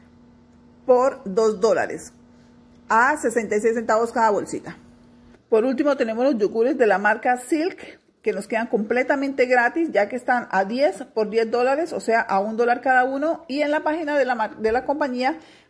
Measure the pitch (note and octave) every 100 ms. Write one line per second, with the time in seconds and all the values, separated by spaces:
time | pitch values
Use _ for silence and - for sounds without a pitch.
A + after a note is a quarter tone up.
0 | - - - - _ - - - - B3
1 | C4 - G3 F#3 A3 G3 A3 D#3+ G2+ D#3
2 | - - - - - _ _ - - A3
3 | C4 D4+ B3+ A#3 G#3 G#3 A3+ A#3 A3 A3
4 | A#3 A#3+ A3 F#3+ - - D#3+ - - -
5 | - - - - - A3 B3+ C4 D4 C#4
6 | A3+ A3+ C4+ A3+ G3 A3+ B3 C#4 G#3+ F#3+
7 | G#3 A3 B3+ B3 - D4+ F4 - - -
8 | _ _ G#3+ F#3+ - A3 A#3 A#3 A3 B3
9 | C4 C#4 C#4 C4+ B3 B3+ A#3+ E4 D#4+ G3+
10 | G#3 B3 C4 B3 - F#3+ G3 B3 D4+ F#4
11 | B3+ A3 G#3 A3+ A3 A#3+ B3+ C#4+ E4 -
12 | - A3+ - G3 G#3+ A3 A#3+ B3 C4+ B3+
13 | B3+ C#4 D#4 D#4+ - C#4 D4 D4+ D#4 D#4+
14 | D4 D4 B3+ A#3 G#3+ - A3 A#3+ B3+ D4
15 | C#4+ B3 B3+ D#4+ - -